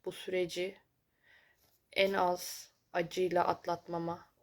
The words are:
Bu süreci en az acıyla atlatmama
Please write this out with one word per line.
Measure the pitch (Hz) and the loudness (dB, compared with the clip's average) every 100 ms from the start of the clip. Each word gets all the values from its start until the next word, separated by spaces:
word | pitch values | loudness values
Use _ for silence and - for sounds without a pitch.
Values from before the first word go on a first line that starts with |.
| 190 | -8
Bu | |
süreci | 175 - 185 180 175 185 196 _ _ _ _ _ - _ _ _ _ _ | -8 -2 0 0 0 -4 -4 _ _ _ _ _ -20 _ _ _ _ _
en | - 196 | 2 4
az | 196 180 175 - - - _ _ | 4 2 2 -6 -12 -16 _ _
acıyla | 180 170 - 185 175 - | -4 -4 0 2 4 2
atlatmama | 175 - 170 - 170 170 175 - _ | 0 -2 -6 -4 -4 -4 -6 -12 _